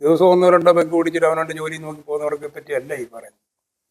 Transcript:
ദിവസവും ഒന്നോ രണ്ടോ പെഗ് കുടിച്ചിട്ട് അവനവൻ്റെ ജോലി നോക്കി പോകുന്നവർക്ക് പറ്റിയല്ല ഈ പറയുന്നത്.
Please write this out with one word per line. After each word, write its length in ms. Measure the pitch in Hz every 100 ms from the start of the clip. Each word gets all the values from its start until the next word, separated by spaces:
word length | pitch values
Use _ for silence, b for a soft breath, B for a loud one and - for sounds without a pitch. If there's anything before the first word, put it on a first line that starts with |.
ദിവസവും 320 | 143 165 180
ഒന്നോ 180 | 180 180
രണ്ടോ 220 | 180 170
പെഗ് 160 | 170 160
കുടിച്ചിട്ട് 380 | 170 165 165 160
അവനവൻ്റെ 280 | 160 160
ജോലി 220 | 156 156 160
നോക്കി 240 | 156 151
പോകുന്നവർക്ക് 540 | 147 147 151 147 147
പറ്റിയല്ല 400 | 147 147 135 139
ഈ 100 | 143
പറയുന്നത്. 420 | 113 117 - _ _ _ _ _ _